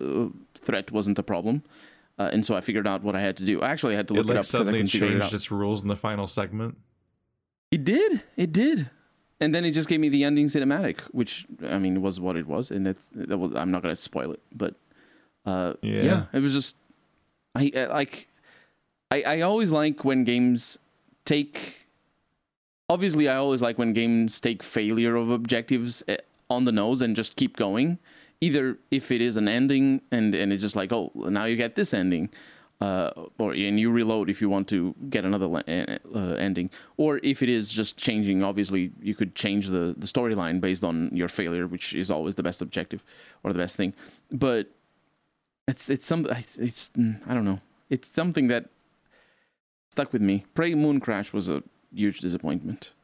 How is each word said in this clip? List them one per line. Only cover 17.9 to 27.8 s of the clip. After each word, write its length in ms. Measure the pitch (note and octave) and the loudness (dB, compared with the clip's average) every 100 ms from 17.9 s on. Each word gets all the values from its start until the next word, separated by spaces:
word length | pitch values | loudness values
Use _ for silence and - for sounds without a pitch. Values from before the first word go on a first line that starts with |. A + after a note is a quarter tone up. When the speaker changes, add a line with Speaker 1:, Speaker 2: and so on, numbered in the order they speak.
| D3 C#3 - - _ _ - _ _ _ _ - | -2 -4 -6 -20 _ _ -20 _ _ _ _ -4
Speaker 1:
I, 100 | C#3+ | -2
I 180 | C3+ D#3 | 0 2
always 300 | E3+ G#3+ G#3 | 2 2 4
like 340 | D#3 D3+ D3 C3 | 4 2 0 2
when 180 | C3 | 2
games 560 | A#2+ A#2+ B2 A#2+ - - _ _ _ _ - | 4 4 4 4 0 -8 _ _ _ _ 0
take, 600 | D3 D3 - - - _ _ _ _ _ _ _ _ _ _ - | 0 0 -6 -14 -16 _ _ _ _ _ _ _ _ _ _ -2
obviously, 380 | F3 F#3+ D3+ C#3+ | 0 0 2 2
I 80 | C3 | 2
always 260 | C#3 C3 | 2 2
like 160 | A#2+ A#2 | 0 0
when 140 | A#2 | 0
games 460 | A2 A#2 A#2 A2+ - | 2 2 2 2 0
take 240 | B2 A2 | -2 -2
failure 520 | - - G#2+ A2+ A#2 A#2 | -4 -2 0 2 2 2
of 120 | A#2 | 2
objectives, 720 | A#2+ A#2 A#2+ A#2 B2+ A#2+ A#2 - | 0 0 -2 0 0 0 -6 -4
eh, 100 | G2+ - _ - | -6 -6 _ -4
on 140 | B2 B2+ | 0 2
the 60 | |
nose 300 | G#2+ G#2 B2+ | 2 2 2
and 120 | B2 G#2+ | 0 0
just 200 | A2 - | -2 -2
keep 220 | C3 - | -2 0
going. 400 | G2+ G#2 | 0 2